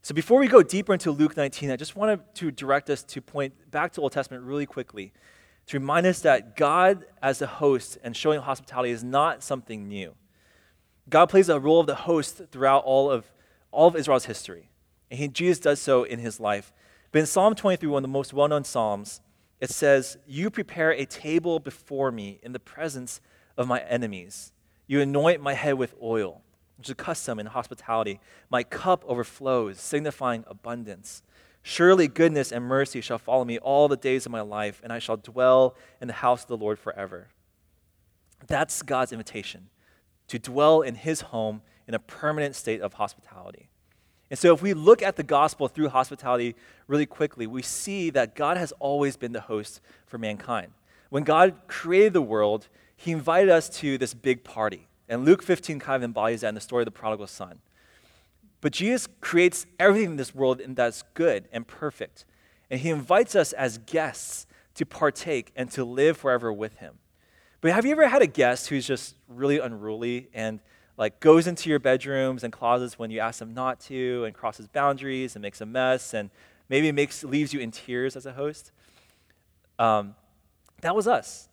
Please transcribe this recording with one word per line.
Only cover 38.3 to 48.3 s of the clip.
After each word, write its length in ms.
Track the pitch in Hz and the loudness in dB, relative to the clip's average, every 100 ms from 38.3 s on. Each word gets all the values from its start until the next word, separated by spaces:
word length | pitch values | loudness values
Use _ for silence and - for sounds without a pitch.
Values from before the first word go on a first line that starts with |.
| _ | _
That's 360 | - 143 160 - | -4 -2 -2 -6
God's 320 | 135 131 127 | -4 -2 -2
invitation, 560 | 113 110 107 98 90 92 _ _ _ _ _ _ | -6 -12 -12 -12 -16 -20 _ _ _ _ _ _
to 100 | 123 | -12
dwell 420 | 127 127 151 160 | -6 2 6 6
in 140 | 135 | 2
his 260 | 117 156 156 | -6 -6 -6
home 400 | - 117 110 107 _ _ - | -6 -6 -6 -8 _ _ -10
in 60 | |
a 60 | 113 | -10
permanent 540 | _ - 151 151 143 | _ -6 -4 -4 -6
state 260 | 131 - 113 | -6 -6 -6
of 120 | 101 | -6
hospitality. 760 | - 101 - _ 92 92 - _ _ _ _ _ _ _ | -6 -8 -8 _ -20 -20 -20 _ _ _ _ _ _ _
And 80 | 131 | 4
so 160 | 175 | 6
if 80 | 156 | 6
we 120 | 190 | 2
look 280 | 170 160 233 | 4 6 6
at 140 | 196 | 4
the 80 | - | -4
gospel 460 | 127 143 151 - 135 | -2 2 2 0 -6
through 180 | - 151 | -2 0
hospitality 680 | 131 127 139 131 123 120 113 - _ | 0 -2 -6 -2 -2 -2 -6 -20 _
really 200 | - 147 | -4 -2
quickly, 420 | 147 - 147 - 110 | -2 -4 -6 -4 -8
we 140 | 127 | -8
see 480 | - - - 196 165 | -8 -10 -6 -4 -2
that 260 | 139 113 | 0 -2